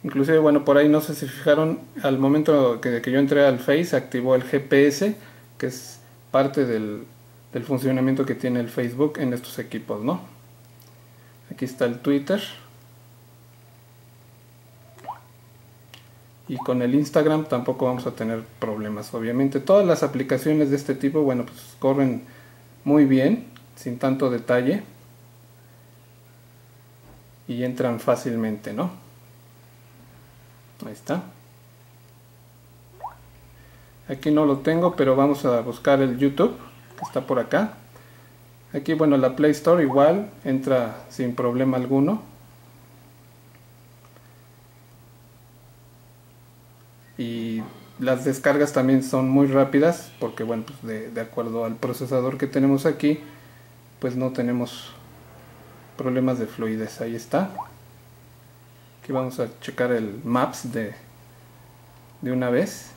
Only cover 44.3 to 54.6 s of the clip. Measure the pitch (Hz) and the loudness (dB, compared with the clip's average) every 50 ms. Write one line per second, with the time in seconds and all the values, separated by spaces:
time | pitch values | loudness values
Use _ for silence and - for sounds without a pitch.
44.3 | - - - - - - - - _ - - - - - - - - - - - | -20 -20 -20 -20 -20 -20 -20 -20 _ -20 -20 -20 -20 -20 -20 -20 -20 -20 -20 -20
45.3 | _ - - - - - - - - - - - - - - - - _ - - | _ -20 -20 -20 -20 -20 -20 -20 -20 -20 -20 -20 -20 -20 -20 -20 -20 _ -20 -20
46.3 | - - - - _ - - - - - - - - - - - - - 120 117 | -20 -20 -20 -20 _ -20 -20 -20 -20 -20 -20 -20 -20 -20 -20 -20 -12 -10 -8 -8
47.3 | 117 117 113 113 113 110 104 95 - - - - - - 127 127 131 123 127 139 | -6 -6 -6 -4 -6 -6 -8 -10 -16 -20 -20 -20 -10 -4 -2 0 0 0 0 -4
48.3 | 135 - - 143 139 147 147 143 - 139 127 131 135 131 131 - - 131 131 131 | -4 0 0 2 2 4 2 2 2 0 2 4 2 2 2 0 -2 0 0 2
49.3 | 135 139 143 135 135 139 135 135 147 139 151 170 170 - - - - - 120 113 | 4 4 4 4 4 4 2 4 4 4 4 4 2 0 -10 -18 -8 -6 -6 -6
50.3 | - - 113 113 117 110 110 - - - - 113 110 107 110 113 117 117 113 113 | -6 -6 -6 -4 -4 -6 -6 -10 -16 -14 -12 -10 -10 -10 -10 -8 -8 -8 -8 -6
51.3 | - - 117 117 113 117 113 113 113 113 - 123 120 - 135 120 135 127 123 131 | -6 -8 -6 -4 -4 -4 -4 -4 -6 -6 -6 -6 -6 -6 -6 -2 -2 0 0 -2
52.3 | 131 131 143 135 - 139 131 139 139 131 135 165 143 - - 147 151 156 - - | -2 -4 -6 -2 0 2 4 4 2 2 2 0 0 2 0 0 0 0 -6 -18
53.3 | - - - - - - - - - - - - - - - 127 120 127 127 127 | -20 -20 -20 -20 -20 -20 -20 -20 -20 -20 -20 -20 -12 -8 -6 -4 -4 -2 -4 -2
54.3 | 127 - 120 120 123 123 | -2 -2 -2 -2 -2 -2